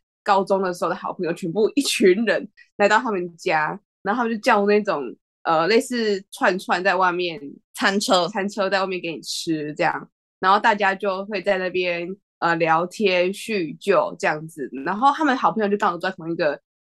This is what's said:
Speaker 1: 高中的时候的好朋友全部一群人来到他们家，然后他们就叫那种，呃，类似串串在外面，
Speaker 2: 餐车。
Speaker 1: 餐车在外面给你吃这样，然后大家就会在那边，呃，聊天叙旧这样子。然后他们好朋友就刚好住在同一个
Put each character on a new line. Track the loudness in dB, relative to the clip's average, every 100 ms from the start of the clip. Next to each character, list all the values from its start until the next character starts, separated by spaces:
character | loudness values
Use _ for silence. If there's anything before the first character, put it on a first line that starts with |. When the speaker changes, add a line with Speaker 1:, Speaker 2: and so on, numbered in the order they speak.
| _ _
Speaker 1:
高 | 0 2
中 | 2 0
的 | 0
时 | -2
候 | -4
的 | -4
好 | -8
朋 | -6 -6
友 |
全 | -4 -4
部 | 0 0 2
一 |
群 | 0 4 4 6 2
人 | -2 -4 _ _ 0
来 | 4
到 | 4
他 | 2
们 | -4 -6 -6
家， | -2 0 0 -6 _ _
然 | -4 -2
后 |
他 | -2
们 |
就 | 0
叫 | 2 4 4
那 | 2
种， | 2 -4 -6 -12 _ _
呃， | 0 2 4
类 | 2
似 | 2 -2 -2 -2 -6
串 | 0 0 0
串 | -2 0
在 | 2 2
外 | 2
面， | 0 -4 -8 -14 -18 _
Speaker 2:
餐 | -2 0 0
车。 | 2 2 2
Speaker 1:
餐 | -2 -4
车 | -2 -2
在 | 0
外 | -2
面 | -6
给 | -8
你 | -10
吃 | -10 -8 -4 -4 -4
这 | -2
样， | -2 -2 -10 _ _ -2
然 | 2
后 | 4
大 | 4 2
家 | 0
就 | 0 -2 -4 -4
会 | -4
在 | 0 0
那 | 0
边， | -2 -2 -2 -6 -12 _ -4
呃， | -2 2
聊 | 2 2 0
天 | 0 2 2 0
叙 | -2 -6 -4 -4
旧 | -6 2 2 2 -2
这 | -2
样 | -2 -8
子。 | -10 -10 -8 -6
然 | 2
后 | 2
他 | 2 0
们 | 2
好 | 0
朋 | 2
友 | 0
就 | 0
刚 | 0
好 | -2
住 |
在 | -6
同 | -6 -8
一 | -2
个 | -2 -2 _ _ _